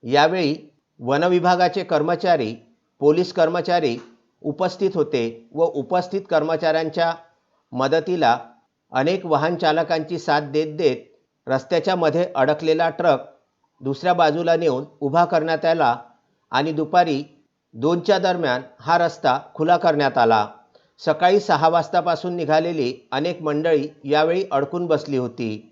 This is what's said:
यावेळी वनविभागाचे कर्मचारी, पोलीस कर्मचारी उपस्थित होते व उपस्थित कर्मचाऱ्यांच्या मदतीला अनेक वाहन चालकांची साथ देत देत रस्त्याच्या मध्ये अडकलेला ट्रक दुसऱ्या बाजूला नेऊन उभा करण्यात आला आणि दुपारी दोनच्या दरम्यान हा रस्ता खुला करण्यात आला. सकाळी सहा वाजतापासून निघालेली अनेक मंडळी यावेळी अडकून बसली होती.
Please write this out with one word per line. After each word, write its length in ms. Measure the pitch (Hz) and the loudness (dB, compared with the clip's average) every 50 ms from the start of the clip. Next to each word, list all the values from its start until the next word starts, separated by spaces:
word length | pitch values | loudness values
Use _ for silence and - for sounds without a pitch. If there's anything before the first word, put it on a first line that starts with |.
| - | -4
यावेळी 500 | 117 131 139 151 160 180 185 170 139 151 175 - - _ _ _ _ _ _ | 0 2 4 4 4 2 0 0 -2 -2 -4 -10 -20 _ _ _ _ _ _
वनविभागाचे 800 | 117 120 139 143 170 180 180 180 165 180 180 175 180 175 - 202 175 | -4 -2 0 0 2 2 2 2 4 2 2 4 2 0 0 -4 -4
कर्मचारी, 680 | - 175 151 147 165 175 170 - 185 170 151 123 107 117 113 _ _ _ _ _ _ _ _ | -2 -2 -2 0 0 -2 -2 0 0 0 0 0 -4 -6 -10 _ _ _ _ _ _ _ _
पोलीस 320 | 139 147 151 170 180 180 | 2 2 4 4 0 -2
कर्मचारी 640 | - 180 165 160 170 180 156 175 175 175 160 131 117 113 - - - _ _ _ _ _ | 0 0 0 0 0 -2 -2 0 -2 0 0 0 -2 -4 -10 -18 -20 _ _ _ _ _
उपस्थित 480 | - 151 143 - 185 180 185 - 196 185 190 | -8 -8 -4 -4 -4 -4 -2 -2 -2 -2 0
होते 540 | 175 147 147 - 127 117 117 113 - - _ - | 0 -2 0 0 -2 -2 -2 -6 -10 -20 _ -2
व 100 | 147 165 165 - | 0 0 0 0
उपस्थित 480 | 143 131 - 180 180 180 180 190 196 190 - | -4 -4 -2 -2 -2 -2 -2 -6 -8 -6 -2
कर्मचाऱ्यांच्या 840 | 180 156 147 160 165 156 165 160 156 160 165 156 151 180 165 165 165 - - _ _ _ _ _ _ _ _ _ | -2 0 0 0 -4 -2 0 0 0 0 -2 -2 -2 -2 -2 -2 -2 -6 -12 _ _ _ _ _ _ _ _ _
मदतीला 680 | - 123 131 135 147 165 156 185 180 170 143 120 120 123 - - - _ _ _ _ _ _ _ | -4 -2 0 2 2 0 0 -2 -2 2 2 2 2 0 -2 -16 -20 _ _ _ _ _ _ _
अनेक 320 | - 131 135 160 185 185 185 | -4 -2 0 0 0 -2 -2
वाहन 300 | 170 151 139 151 165 175 | 0 0 0 0 0 -2
चालकांची 640 | 170 180 156 151 165 165 - 170 160 156 151 175 165 | 0 0 0 2 0 0 -2 -2 -4 -4 -6 -8 -8
साथ 320 | - - 147 147 151 143 | -2 0 0 0 0 -2
देत 240 | 135 151 156 156 151 | -2 -2 -2 -2 -4
देत 200 | 151 175 143 127 117 - _ _ _ _ _ _ _ _ | 0 0 0 0 0 -10 _ _ _ _ _ _ _ _
रस्त्याच्या 480 | - 131 131 - - 180 165 165 196 190 | -4 -4 -4 -2 -2 -2 -2 0 0 -2
मध्ये 300 | 180 165 156 147 165 175 180 - | 0 0 0 2 0 -2 -2 0
अडकलेला 540 | - 131 139 151 151 165 156 160 160 170 165 | 0 0 0 0 -2 0 0 0 2 0 -2
ट्रक 360 | 160 - - 170 143 123 - - - _ _ _ _ _ _ _ _ _ | -2 0 2 2 2 2 -2 -14 -20 _ _ _ _ _ _ _ _ _
दुसऱ्या 320 | 123 135 139 135 - 180 | -8 -8 -8 -2 0 0
बाजूला 440 | 175 170 170 151 147 165 170 165 165 | 2 4 2 2 2 0 0 0 0
नेऊन 280 | 160 170 160 135 127 147 - _ _ | 2 2 0 0 -2 -6 -10 _ _
उभा 240 | 147 139 139 165 175 | -6 -2 2 2 2
करण्यात 400 | 175 185 160 151 165 160 156 - | 2 2 -2 0 0 -2 0 0
आला 320 | 165 165 170 151 123 120 127 - - _ _ _ _ _ _ _ _ | 0 0 2 2 0 0 -2 -6 -20 _ _ _ _ _ _ _ _
आणि 200 | - 127 143 160 | -2 -2 -2 0
दुपारी 500 | 156 147 156 151 175 180 175 165 143 135 147 - _ _ _ _ _ _ _ _ _ | -2 -4 -4 0 2 2 2 2 0 -4 -4 -8 _ _ _ _ _ _ _ _ _
दोनच्या 440 | 113 123 156 175 175 175 - 202 185 | -4 -2 0 0 0 2 0 0 2
दरम्यान 440 | 180 185 180 175 165 135 123 127 127 - - _ | 2 0 0 0 0 -2 -2 -2 -4 -10 -20 _
हा 180 | - 151 170 170 | -2 0 2 2
रस्ता 400 | 175 165 - - - 143 123 139 - - _ | 2 0 -2 -2 0 0 0 0 -2 -10 _
खुला 220 | - 160 165 175 | -4 2 2 2
करण्यात 420 | 170 180 175 156 143 143 135 - 131 | 4 4 2 2 2 0 0 2 2
आला. 280 | 120 - - 110 104 107 - - _ _ _ _ _ _ _ _ | 4 4 4 2 2 -2 -8 -20 _ _ _ _ _ _ _ _
सकाळी 400 | - 165 151 151 180 180 190 208 | -2 -2 -2 2 4 4 4 4
सहा 280 | 202 208 175 139 160 160 | 2 2 0 4 4 4
वाजतापासून 680 | 165 170 160 - - 175 156 175 170 156 - 180 175 | 2 2 0 0 -2 -2 0 0 -2 -2 -2 -6 -4
निघालेली 560 | 175 160 143 156 156 165 170 170 156 131 123 131 - _ _ | -4 0 2 2 2 2 0 -2 -2 -2 -2 -4 -8 _ _
अनेक 300 | 131 135 151 175 175 180 | -6 -4 -2 -4 -4 -4
मंडळी 460 | 160 151 147 151 156 165 160 147 139 151 - _ - | -4 -4 -2 0 2 2 2 2 0 -4 -10 _ -4
यावेळी 400 | 135 147 151 156 165 170 185 190 - | -2 0 0 2 2 0 -2 -2 -2
अडकून 340 | - 135 139 139 - 175 175 | -2 -2 -2 -2 -4 -6 -2
बसली 300 | 170 160 147 151 - 143 | 0 -2 -2 -2 -2 -4
होती. 400 | 127 123 120 117 - 123 113 107 107 - - | -2 -2 -4 -6 -6 -6 -6 -6 -8 -12 -20